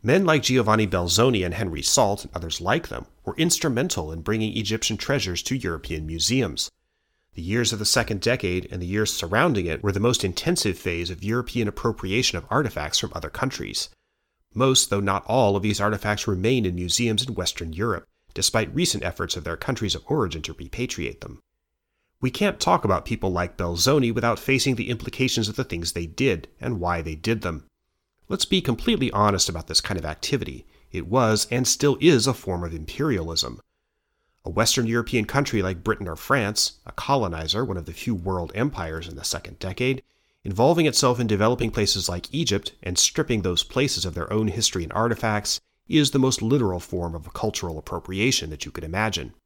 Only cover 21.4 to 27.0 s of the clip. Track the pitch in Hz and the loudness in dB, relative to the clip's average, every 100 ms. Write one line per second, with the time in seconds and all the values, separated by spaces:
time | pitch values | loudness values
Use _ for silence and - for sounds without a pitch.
21.4 | _ _ _ _ _ _ _ _ 127 - | _ _ _ _ _ _ _ _ -4 0
22.4 | 202 196 - 175 101 92 - 110 98 87 | 0 2 2 2 4 0 0 -4 -2 0
23.4 | 87 - 87 87 131 147 120 113 117 107 | -2 -2 -4 0 4 4 2 0 0 -2
24.4 | - 135 139 120 120 113 - - 131 - | 0 2 2 0 -2 -6 -6 -2 0 0
25.4 | 104 107 131 85 82 - 82 - 131 87 | -2 -2 -4 -4 -4 -6 -8 0 0 0
26.4 | - _ 123 110 87 85 | -6 _ -6 -4 -2 -2